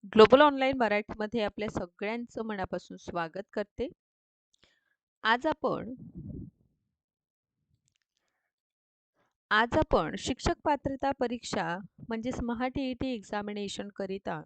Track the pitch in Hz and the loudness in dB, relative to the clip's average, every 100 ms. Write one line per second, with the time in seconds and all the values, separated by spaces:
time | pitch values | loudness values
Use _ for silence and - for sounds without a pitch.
0 | 202 214 214 254 294 269 262 269 220 208 | 0 8 10 12 8 6 0 2 0 0
1 | 214 220 214 233 208 - 208 - 180 _ | -4 -6 -4 -2 -4 -4 -6 -6 -8 _
2 | 208 233 240 - 220 208 185 180 - 190 | -6 -6 -8 -8 -8 -6 -6 -6 -10 -18
3 | - 175 165 190 202 - 202 - 254 - | -10 -6 -6 -8 -10 -8 -8 -8 -10 -10
4 | _ _ _ _ _ _ _ _ _ _ | _ _ _ _ _ _ _ _ _ _
5 | _ _ 214 240 311 302 254 170 196 254 | _ _ 0 0 0 -2 -2 -4 -6 -12
6 | - - 151 - - _ _ _ _ _ | -16 -16 -14 -12 -14 _ _ _ _ _
7 | _ _ _ _ _ _ _ _ _ _ | _ _ _ _ _ _ _ _ _ _
8 | _ _ _ _ _ _ _ _ _ _ | _ _ _ _ _ _ _ _ _ _
9 | _ _ _ _ _ 214 233 311 311 208 | _ _ _ _ _ 2 4 2 4 2
10 | 185 190 - 262 - 339 330 285 - 269 | 2 -4 -6 -2 0 0 0 0 -2 -2
11 | 269 277 247 240 - 226 170 175 196 - | -2 -2 -4 -4 -6 -4 -4 -6 -10 -18
12 | - 226 226 - 240 233 254 262 269 247 | -8 -6 -4 -4 -4 -2 -4 -4 -6 -4
13 | 262 240 190 208 208 208 202 - 202 - | -4 -6 -6 -8 -6 -8 -8 -8 -12 -8
14 | 196 196 - 170 | -8 -8 -8 -8